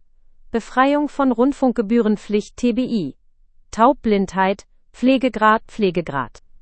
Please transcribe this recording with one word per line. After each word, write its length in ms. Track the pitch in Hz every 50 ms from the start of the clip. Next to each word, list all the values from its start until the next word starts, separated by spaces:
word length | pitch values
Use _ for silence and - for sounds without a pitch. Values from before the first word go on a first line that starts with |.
| _ _ _ _ _ - - - - -
Befreiung 580 | - 226 - - - 254 262 277 285 294 294 277
von 220 | - - 277 262
Rundfunkgebührenpflicht 1300 | 240 - 247 285 277 - 277 254 226 - 214 196 233 240 214 214 214 196 - - 202 214 - - -
T 160 | - - 240 220
B 100 | 226 254
I. 340 | - 226 214 160 131 - _ _ _ _ _ _ _ _ - - -
Taubblindheit, 960 | - 214 226 262 294 - - 226 208 196 190 - - 190 190 190 202 - - _ _ _ _ _
Pflegegrad, 720 | - - 240 254 269 247 262 254 - - 214 214 214 226 -
Pflegegrad. 760 | - - - 208 185 165 180 160 - 147 139 120 101 - - _ - - -